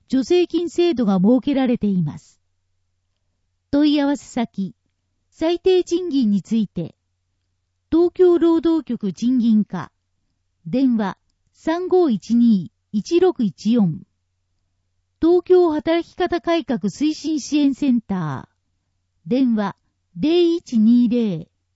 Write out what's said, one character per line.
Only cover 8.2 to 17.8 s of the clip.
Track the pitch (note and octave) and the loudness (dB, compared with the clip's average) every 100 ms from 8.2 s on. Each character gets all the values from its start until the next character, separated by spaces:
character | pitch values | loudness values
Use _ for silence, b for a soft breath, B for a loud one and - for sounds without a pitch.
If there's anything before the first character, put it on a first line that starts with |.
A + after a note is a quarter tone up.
| F4+ E4+ | 4 4
労 | E4 E4 | 2 2
働 | E4 D#4+ - | 0 -2 -4
局 | A#3 G3+ | -6 -6
賃 | - A#3+ C4 | -4 -2 0
金 | A3+ G#3+ | 2 2
課、 | F#3 F3 - _ _ _ _ _ _ _ D#3+ | 0 -6 -12 _ _ _ _ _ _ _ -6
電 | A#3+ C4 A3+ | 0 0 0
話、 | F#3+ - _ _ _ | -4 -8 _ _ _
三 | _ D#4+ E4+ F#4 | _ -6 -4 0
五 | F#4 D#4+ | 2 2
一 | G#3+ - A#3 | -2 0 2
二 | A#3 G3 D3+ _ _ | 4 2 -2 _ _
一 | G#3 - E4+ | -8 -2 2
六 | F#4 D4+ | 2 0
一 | G#3 - G#3 | -4 -4 -2
四。 | A#3+ F3+ - - _ _ _ _ _ _ _ _ _ _ - | 0 0 -4 -14 _ _ _ _ _ _ _ _ _ _ -2
東 | D#4+ F4+ | 2 2
京 | - F4+ E4+ | 4 4 4
働 | D4+ D#4+ E4+ - | 0 -2 -2 -4
き | - | -6
方 | F4 E4+ | -4 -2
改 | E4+ E4 | -2 -2
革 | - A3 G#3 | -2 -4 -4
推 | - D4+ | -2 -4
進 | - D4+ D4+ | -4 -6 -6
支 | - D4 | -2 0
援 | C#4 | 0
セ | B3+ | 0